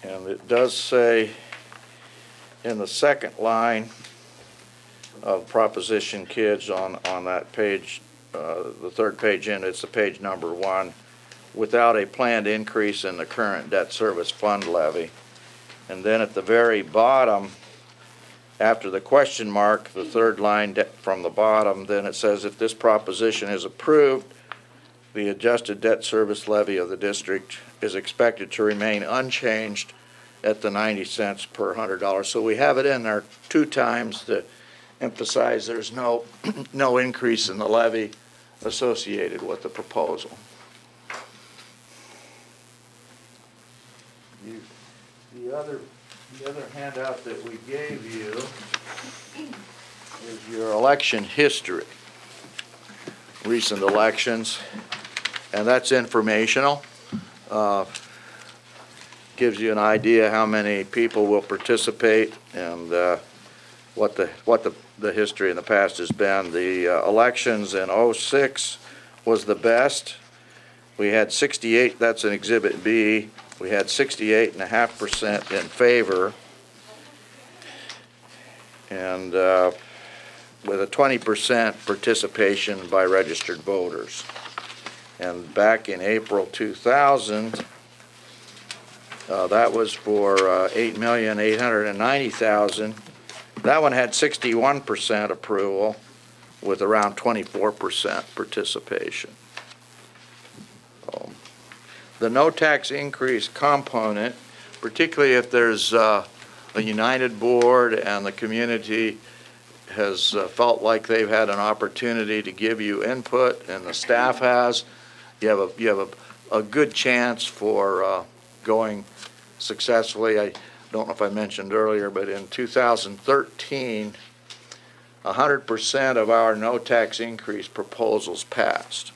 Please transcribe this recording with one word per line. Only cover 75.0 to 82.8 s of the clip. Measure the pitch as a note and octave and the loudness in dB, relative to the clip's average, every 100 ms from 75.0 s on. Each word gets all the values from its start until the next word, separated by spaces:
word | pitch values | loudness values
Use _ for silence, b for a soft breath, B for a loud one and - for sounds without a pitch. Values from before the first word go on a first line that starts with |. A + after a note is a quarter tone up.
| G#2+ - G#2+ G#2 - | -6 -4 -2 -4 -4
in | F#2+ | -6
favor, | - - A#2+ A#2+ G2 F#2 G2 G#2+ - - - - - - - - - B B B B B B B B _ - B B B B B - | -6 2 4 4 2 0 -2 -4 -20 -20 -20 -20 -20 -20 -20 -20 -20 B B B B B B B B _ -20 B B B B B -14
and, | F#2+ F#2 F#2 F#2 F2+ | -8 -6 -6 -2 2
uh, | F#2 F#2 F#2 - B B B B B B B B G#2 | 4 6 4 2 B B B B B B B B -4
with | G2 | -2
a | G2 | -2
twenty | - C#3 B2 | 2 4 2
percent | A2 G#2 - A#2+ A2+ G2+ - | 0 -2 2 2 2 -2 -6
participation | G2+ - A2 G2+ - G2+ G2+ - G2 | -2 0 0 0 2 2 2 -4 -6